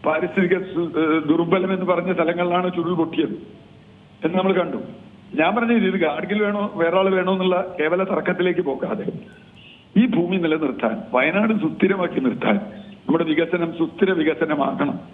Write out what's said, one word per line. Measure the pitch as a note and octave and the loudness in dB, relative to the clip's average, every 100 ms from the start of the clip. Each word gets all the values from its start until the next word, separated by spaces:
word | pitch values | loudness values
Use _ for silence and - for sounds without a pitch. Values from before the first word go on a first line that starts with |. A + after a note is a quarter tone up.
| D3+ | 0
പാരിസ്ഥിതിക | D#3 F3 G3 F3 F#3 - | 0 0 0 2 2 0
സു-, | E3 E3+ | -4 -2
ഏ, | D#3 D#3 D#3+ | 0 2 2
ദുർബലം | D3+ E3 E3+ F#3+ F#3 | 2 2 4 2 2
എന്ന് | F#3 F3 | -2 0
പറഞ്ഞ | E3+ F3 | 0 0
സ്ഥലങ്ങളിലാണ് | E3+ E3 E3+ F3+ F3 F3+ F3 | 0 0 0 0 2 0 -2
ചുരുൾ | E3+ | -2
പൊട്ടിയത് | F3 D#3+ D#3 C3+ - - - - - - - - - D#3+ | 0 0 0 -2 -4 -12 -20 -20 -20 -20 -20 -20 -6 -2
എന്ന് | F#3 | 0
നമ്മൾ | F#3 | 2
കണ്ടു. | F#3 E3+ A#2+ - - - - - C3+ | 0 -2 -6 -10 -16 -20 -20 -8 0
ഞാൻ | E3 G#3+ | 2 2
പറഞ്ഞത് | A#3 A#3 | 2 2
ഇത് | F#3+ F#3 | 2 2
ഗാഡ്ഗിൽ | D#3+ D3 E3+ G#3 | 0 -2 -4 0
വേണോ | G#3 G#3 G3+ D#3+ | 0 -2 -4 0
വേറെ | E3 F#3 | 2 4
ആൾ | F#3+ | 2
വേണോ | F#3+ F3+ | 2 2
എന്നുള്ള | F#3+ F#3 F3+ F#3+ - | 0 2 0 -2 -2
കേവല | D3+ F3+ | 0 0
തർക്കത്തിലേക്ക് | F#3+ G3 F3+ F3+ F3+ E3+ | 0 -2 -2 0 0 0
പോകാതെ | D3+ C3+ - - - - - - - - - - - F#3+ | -2 -4 -4 -4 -6 -8 -16 -20 -20 -20 -20 -20 0 2
ഈ | B3 | 4
ഭൂമി | E3 F3 F#3 | 2 0 0
നിലനിർത്താൻ, | E3 D#3 D3 - A2+ G2+ - | 0 0 -2 -2 -4 -4 -2
വയനാട് | B2 D3 F#3+ A3 | 0 2 2 2
സുസ്ഥിരമാക്കി | G#3+ D#3+ - F#3+ F#3+ F3 - | 0 -2 2 2 2 -2 0
നിർത്താൻ, | C4 - - G2+ - - - - - | -2 0 0 0 -2 -14 -18 -12 0
നമ്മുടെ | D#3+ | 0
വികസനം | D#3+ D3+ E3 F3 E3 E3 | 2 0 0 0 -2 -2
സുസ്ഥിര | D#3+ - G3 | -4 0 0
വികസനമാക്കണം. | F3 D#3 D#3 D#3 D3 C#3 C#3 C#3+ - - | 2 0 0 0 0 -2 -2 -4 -4 -10